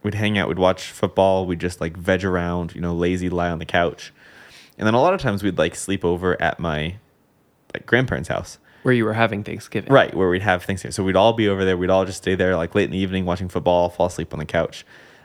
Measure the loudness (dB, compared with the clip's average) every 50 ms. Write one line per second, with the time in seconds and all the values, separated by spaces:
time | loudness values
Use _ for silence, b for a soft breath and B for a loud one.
0 | -6 -4 -2 -2 -2 0 0 0 0 0 2 2 4 2 2 0 -6 -14 -4 -4
1 | -4 0 2 4 4 4 4 2 0 -2 -4 -4 -4 -6 -6 -6 -8 -8 -8 -4
2 | 0 0 2 2 2 0 -2 -2 -2 -2 -2 -4 -4 -6 -8 -6 -4 -4 -2 0
3 | 0 0 0 0 -2 -2 -2 -2 -2 -2 -2 -4 -4 0 0 2 2 0 -2 -6
4 | -14 -20 B B B B B B B B B B B B B -2 0 2 4 4
5 | 4 2 2 0 0 -2 -2 0 -2 -2 0 0 0 0 -2 -6 -6 -4 -4 -2
6 | 0 -2 -2 0 0 -2 0 0 -2 -2 -2 -2 -4 -4 -2 -4 -4 -6 -8 -10
7 | -16 _ _ _ _ _ _ _ _ _ _ _ _ -14 -14 -14 -2 0 2 2
8 | 2 0 -2 -4 -4 -4 -6 -6 -6 -10 -16 -20 b b b b b 2 2 4
9 | 2 0 2 2 2 2 0 -4 -6 -8 -10 -12 -10 -8 -6 -6 0 4 6 6
10 | 6 4 2 2 2 2 2 2 2 0 0 0 -2 -4 -6 -6 -6 -6 -4 -2
11 | -2 2 4 6 6 6 4 4 2 0 2 2 2 0 2 2 2 2 4 2
12 | 2 0 -4 -6 -4 -2 0 2 2 2 2 0 -2 0 0 0 0 0 0 -2
13 | -2 -2 -2 -2 0 -2 -2 -2 -4 -6 -6 -2 0 2 2 2 2 0 0 0
14 | -2 -2 -2 -6 -8 -8 -8 -8 -6 -2 0 0 -2 -2 -6 -12 -20 B B B
15 | B B B B